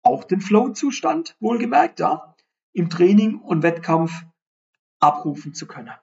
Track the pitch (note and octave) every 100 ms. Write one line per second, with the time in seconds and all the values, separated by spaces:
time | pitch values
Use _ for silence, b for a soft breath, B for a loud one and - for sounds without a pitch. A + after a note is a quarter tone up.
0 | - C3+ - F#3 F#3+ G#3 C4+ - C#4+ -
1 | A3+ D#4+ E4 _ A3 A#3 A#3 - - -
2 | E3 - - _ _ _ _ - E3+ E3
3 | F3+ G3+ G#3+ - - E3 E3+ E3+ - E3
4 | E3 - - _ _ _ _ _ _ _
5 | D3 D3 D#3 C#3 D3+ - - - A#2 -